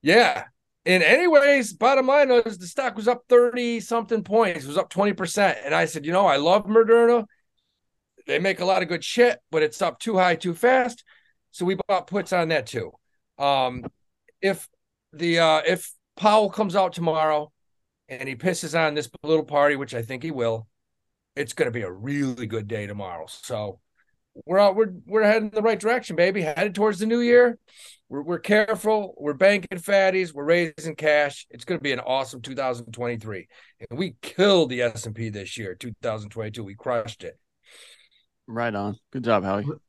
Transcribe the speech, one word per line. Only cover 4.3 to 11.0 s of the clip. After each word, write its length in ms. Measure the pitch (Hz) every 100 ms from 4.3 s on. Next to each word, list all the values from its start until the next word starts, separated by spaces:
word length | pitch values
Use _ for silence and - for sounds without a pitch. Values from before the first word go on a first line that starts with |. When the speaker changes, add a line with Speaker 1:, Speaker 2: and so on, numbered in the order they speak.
| 214 214 165
Speaker 1:
It 40 | 135
was 100 | 151
up 120 | 175
twenty 240 | 180 202
percent. 460 | 190 175 - 196 123
And 120 | 139 160
I 100 | 165
said, 200 | 160 147
"You 80 |
know, 120 | 180 196
I 120 | 139
love 280 | 156 202 196
Moderna. 600 | 220 226 233 233 240 208 _ _ _ _ _ _ _ _ _ -
They 120 | 143
make 200 | 190 190
a 60 | 180
lot 160 | 185
of 60 | 170
good 160 | 170
shit, 360 | - - 240 - _
but 100 | 160
it's 200 | 151 -
up 180 | 175 160
too 180 | 226 190
high, 180 | 185 170
too 200 | 180 165
fast." 480 | 240 262 247 240